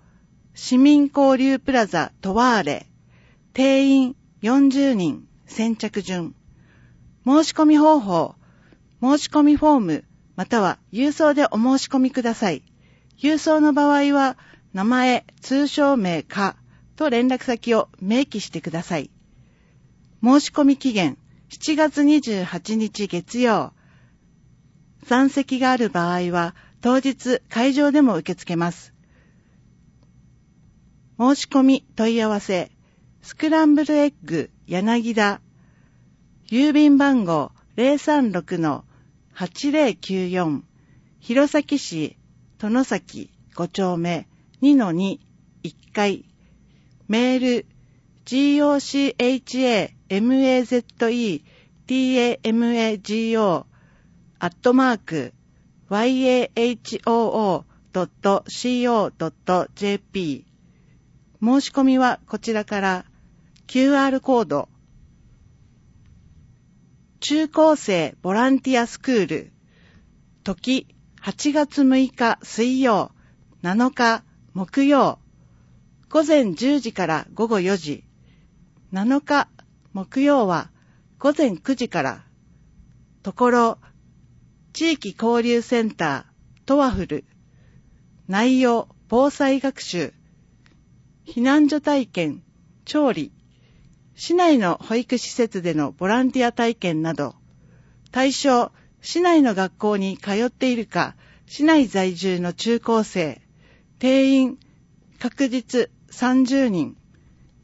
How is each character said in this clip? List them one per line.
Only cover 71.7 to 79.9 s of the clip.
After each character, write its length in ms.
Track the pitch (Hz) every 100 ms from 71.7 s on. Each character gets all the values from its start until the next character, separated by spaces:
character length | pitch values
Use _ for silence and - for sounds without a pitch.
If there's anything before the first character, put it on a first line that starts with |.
| -
六 260 | 262 262 262
日 300 | - 233 -
水 380 | - - 247 262
曜、 300 | 262 196 - _ _ _ _ _
七 300 | 175 202 247
日 320 | - 233 226 - _ _
木 320 | 185 180 277 277
曜。 340 | 277 180 - _ _ _ _ _ _ _ _ _
午 140 | 302
前 300 | 311 302 220
十 260 | 156 254 294
時 140 | 233
か 140 | - 165
ら 200 | 151 -
午 140 | - 226
後 120 | 214
四 160 | 180 196
時。 300 | 151 - - _ _ _ _ _ _ _ -
七 280 | 185 220 277
日 300 | - 285 - - _ _ _